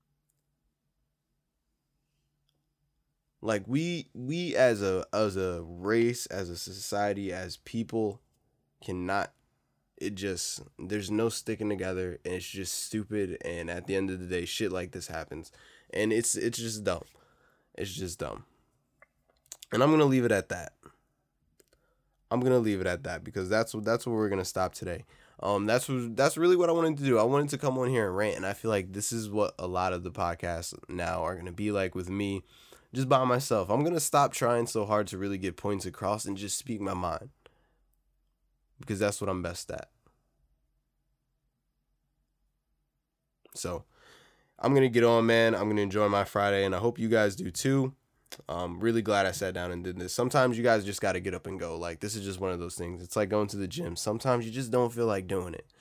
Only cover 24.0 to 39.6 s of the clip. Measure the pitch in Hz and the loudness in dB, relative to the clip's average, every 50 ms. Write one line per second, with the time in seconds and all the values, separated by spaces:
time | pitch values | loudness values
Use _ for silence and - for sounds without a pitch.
24 | - 123 117 110 107 104 101 95 92 - - 95 92 90 - - - 92 87 - | 0 -2 0 0 0 2 0 -2 -2 -2 -2 -2 -2 -2 -2 -6 -8 -6 -8 -8
25 | - - - - - _ _ - - 95 101 101 101 107 113 127 127 - 135 127 | -10 -16 -20 -20 -20 _ _ -6 -2 0 0 0 2 2 2 2 2 0 -2 -4
26 | 120 117 113 104 135 151 160 156 165 180 185 175 175 170 165 170 165 160 156 143 | -4 -2 0 2 2 2 4 4 4 4 6 6 4 4 4 2 2 2 0 0
27 | 143 135 123 110 - 120 135 143 147 143 147 127 - 139 131 131 127 123 131 120 | 2 4 4 6 6 6 4 2 2 0 -2 -2 -2 -2 0 0 0 0 2 2
28 | 107 98 90 95 107 107 90 - 92 95 101 - - 113 107 101 92 92 95 101 | 2 0 0 0 0 0 -2 -2 -4 -4 -6 -4 -2 0 0 0 0 -2 -6 -6
29 | 104 - 117 117 110 104 101 107 101 - - - 87 92 90 90 92 92 90 90 | -4 -4 -4 -4 -4 -2 0 0 0 0 0 -4 -6 -4 0 0 0 0 0 -2
30 | 87 90 85 - 95 87 85 - - 87 85 82 85 - - - - - - 87 | -4 -6 -4 -2 -2 -2 -2 -2 -4 -4 -4 -4 -6 -8 -12 -14 -12 -10 -6 -4
31 | 87 82 85 85 80 82 92 87 85 90 87 90 104 104 104 101 95 92 - 92 | -2 -2 -2 -2 -2 -2 -4 -6 -8 -10 -6 -4 -2 0 2 2 0 0 -2 -4
32 | 90 87 95 101 101 101 98 95 - _ - - - - - - _ _ - 127 | -6 -4 -2 -2 -2 -2 -2 -4 -6 _ -20 -20 -20 -20 -20 -20 _ _ -4 -4
33 | 135 127 139 131 131 127 123 123 135 - 120 107 92 92 104 127 147 165 175 165 | 0 2 4 4 4 4 2 2 2 2 0 0 2 2 2 2 2 2 0 0
34 | 143 - - 147 139 127 - - 135 117 120 120 117 117 - 113 104 101 107 104 | 0 2 4 4 4 4 2 0 0 2 2 2 0 0 -2 -2 0 2 2 0
35 | 104 95 - 92 95 101 101 95 95 92 85 - - 104 104 98 87 92 82 - | 0 0 -4 -6 -4 -4 -4 -2 -4 -4 -4 -4 -4 -4 -2 -2 -4 -8 -8 -4
36 | - 95 104 107 - - 101 95 101 98 - - - - 117 104 101 95 92 90 | -2 -2 -2 -2 -4 -6 -6 -6 -6 -6 -6 -6 -6 -6 -6 -4 -4 -4 -4 -2
37 | 90 87 80 - - 131 - _ _ - _ _ _ _ _ _ _ _ _ _ | -2 -4 -4 -6 -8 -14 -20 _ _ -20 _ _ _ _ _ _ _ _ _ _
38 | _ _ _ _ _ _ _ _ _ _ _ _ _ _ _ _ - - 107 95 | _ _ _ _ _ _ _ _ _ _ _ _ _ _ _ _ -8 -6 -2 0
39 | 107 104 101 - 101 98 92 92 87 85 87 - | 0 0 0 -2 -2 -2 -2 -2 -4 -4 -6 -8